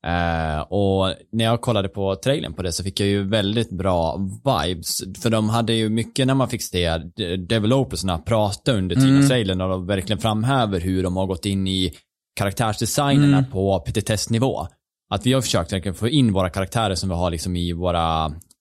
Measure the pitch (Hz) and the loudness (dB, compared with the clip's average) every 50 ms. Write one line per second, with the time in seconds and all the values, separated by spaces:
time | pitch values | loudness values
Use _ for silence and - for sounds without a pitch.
0 | - 82 85 87 87 85 82 82 80 78 76 76 - - 90 101 101 98 95 95 | -4 -2 -2 0 0 0 0 0 -2 -2 -4 -4 -4 -2 0 0 2 2 2 2
1 | 95 95 - - - _ - 113 113 113 120 117 - 123 113 101 95 95 - 104 | 2 0 -2 -6 -12 _ -2 0 2 2 0 0 0 0 0 0 -2 -2 -4 -4
2 | 98 95 98 95 - 127 139 - - - 80 - 90 90 82 - 90 98 - - | -2 -2 -2 -2 0 -2 -2 -2 -4 -8 -8 -6 -6 -4 -4 -4 -6 -6 -2 0
3 | 104 101 101 101 98 95 110 110 98 98 107 120 113 - 98 87 90 98 90 85 | 2 2 2 2 0 0 0 0 0 0 0 0 -2 -2 -4 -2 0 0 2 2
4 | 82 80 65 87 98 95 101 113 _ 139 127 85 73 87 92 82 87 - - - | 2 0 -2 -4 -6 -6 -8 -4 _ 0 0 0 0 -2 -4 -6 -6 -6 -6 -6
5 | - 95 95 - - 117 113 110 107 107 113 117 117 107 113 113 110 107 110 113 | -6 -10 -12 -4 0 0 2 2 2 2 2 0 0 0 0 0 0 0 0 -2
6 | 113 117 _ - 131 131 135 135 127 - 127 110 - - - 90 87 82 82 82 | -2 -4 _ 0 0 2 2 2 0 -2 -2 -8 -6 -4 -2 0 0 0 0 -2
7 | 80 87 _ - 104 85 90 92 90 85 117 113 101 110 127 139 127 - - 78 | -6 -10 _ -6 -4 -4 -4 -6 -2 0 0 2 4 4 4 2 2 0 -4 -4
8 | 90 95 87 78 - - 117 110 107 101 101 - _ 147 127 101 92 90 90 131 | -2 -2 -2 -2 -2 0 2 2 2 0 -2 -2 _ 0 0 0 0 0 2 4
9 | 135 135 135 139 139 139 127 123 107 95 92 92 92 92 92 92 90 90 101 95 | 6 6 6 6 6 6 4 2 2 0 0 0 0 -2 -2 -2 -2 -2 -2 -2
10 | 92 95 104 82 - 110 107 107 113 131 139 131 117 104 98 87 85 95 92 92 | 0 -2 -4 0 0 0 0 0 0 0 2 2 2 0 0 -2 0 0 0 0
11 | 92 90 90 92 95 92 92 87 - 101 98 95 95 95 95 92 92 90 - - | 0 0 0 -2 -2 -2 -4 -4 -2 -2 0 0 0 0 0 0 0 -2 -4 -8
12 | _ _ _ _ _ _ _ - 104 98 90 - 117 110 104 - 117 104 - - | _ _ _ _ _ _ _ -4 -2 -2 0 0 -2 -2 0 -2 -4 -2 0 0
13 | 143 139 139 143 143 143 139 139 135 131 - 95 98 98 98 92 - - - 110 | 2 4 4 6 6 6 4 4 2 0 0 0 2 2 2 0 -2 -2 -4 -4
14 | - - 110 101 - - 117 113 127 135 - - - - _ _ _ _ _ _ | 0 0 -2 -2 0 -2 0 0 0 0 0 -4 -6 -8 _ _ _ _ _ _
15 | _ _ 104 98 - 123 131 131 117 - - 98 85 - 101 92 87 101 82 - | _ _ -4 0 2 2 2 2 2 2 0 0 0 0 -4 -4 -4 -6 -6 -2
16 | 107 117 156 147 127 113 95 95 92 90 - 98 95 92 - 120 113 101 95 85 | -2 0 2 4 4 4 4 2 0 0 -2 -4 -6 -2 -2 -2 0 0 -2 -2
17 | - 95 87 85 90 87 85 82 - 92 90 87 87 87 85 82 90 90 87 85 | -2 -2 -2 0 0 0 -2 -2 -4 -4 -2 -2 -2 -4 -4 -2 -2 0 0 2
18 | 82 82 82 80 80 78 76 82 - _ - _ | 2 2 0 0 -2 -2 -6 -10 -16 _ -20 _